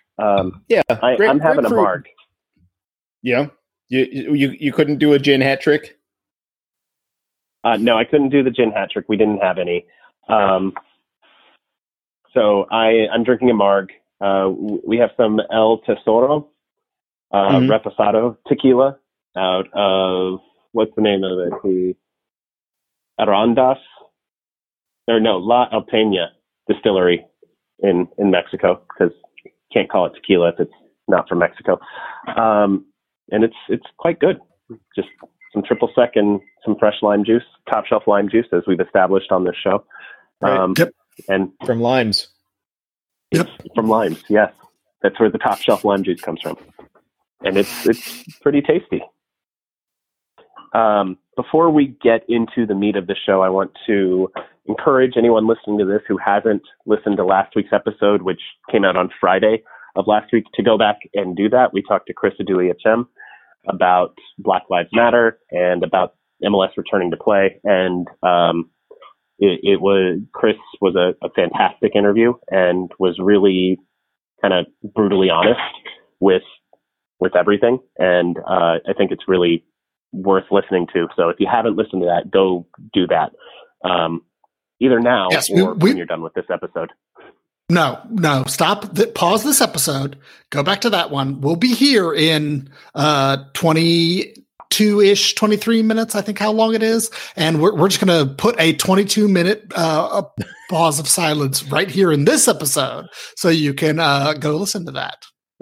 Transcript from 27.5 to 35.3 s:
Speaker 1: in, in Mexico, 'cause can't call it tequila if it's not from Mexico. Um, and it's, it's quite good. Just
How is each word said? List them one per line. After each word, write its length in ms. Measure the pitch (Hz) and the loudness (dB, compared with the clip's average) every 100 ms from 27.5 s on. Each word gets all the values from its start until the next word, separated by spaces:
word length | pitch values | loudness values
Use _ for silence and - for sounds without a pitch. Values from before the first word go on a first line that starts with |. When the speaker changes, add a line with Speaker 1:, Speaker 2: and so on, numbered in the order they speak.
| _ _ _ | _ _ _
Speaker 1:
in, 260 | 98 87 87 - | 0 0 -2 -2
in 140 | 104 | 0
Mexico, 500 | 90 - - 95 90 - - | 0 -2 -2 -2 -2 -6 -2
'cause 140 | 87 - _ _ - _ _ | -2 -2 _ _ -20 _ _
can't 180 | 113 95 | -4 -2
call 160 | 95 85 | -2 -2
it 80 | |
tequila 360 | - - 90 85 | -4 0 2 2
if 100 | - | 0
it's 120 | 90 _ _ _ - | -6 _ _ _ -2
not 200 | 92 - | -2 0
from 100 | 87 | -2
Mexico. 400 | 85 - - 90 - - - - - - | -2 -2 -4 -4 -4 -18 -18 -16 -8 -2
Um, 480 | 113 104 101 98 - _ _ _ _ | 0 2 2 0 -4 _ _ _ _
and 100 | 104 | -2
it's, 140 | 113 - - | -2 -2 -8
it's 180 | 98 - - | -8 -10 -6
quite 220 | 165 - | -4 -2
good. 180 | 175 175 _ _ - 113 _ | -2 -4 _ _ -20 -20 _
Just 140 | - - _ - | -10 -10 _ -20